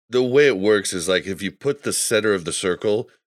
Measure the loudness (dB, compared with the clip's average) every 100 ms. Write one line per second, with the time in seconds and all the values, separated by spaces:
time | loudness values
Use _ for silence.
0 | -4 0 2 4 4 4 2 2 0 -6
1 | 0 -2 -2 -8 -8 -6 -6 -4 -4 -4
2 | 0 0 0 -2 -2 -4 -4 -2 0 -2
3 | -4 _